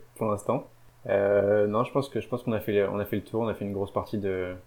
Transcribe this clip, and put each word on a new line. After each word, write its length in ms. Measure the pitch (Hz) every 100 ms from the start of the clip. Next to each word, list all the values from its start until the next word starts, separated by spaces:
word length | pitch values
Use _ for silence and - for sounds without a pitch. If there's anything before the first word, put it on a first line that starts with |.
| - -
pour 140 | 110
l'instant. 360 | 104 - 131 - - - _ -
Euh, 580 | 101 101 104 101 104 104
non, 180 | 107
je 80 | 123
pense 160 | 143 135
que, 120 | 113
je 60 | -
pense 160 | 120
qu'on 100 | -
a 80 | 107
fait 120 | 113
le, 160 | 101 98
on 100 | 101
a 60 |
fait 120 | 101 107
le 60 |
tour, 200 | - 110
on 60 | 113
a 60 |
fait 120 | 98 101
une 80 |
grosse 180 | 98 98
partie 240 | 101 92 107
de 360 | 98 92 90 92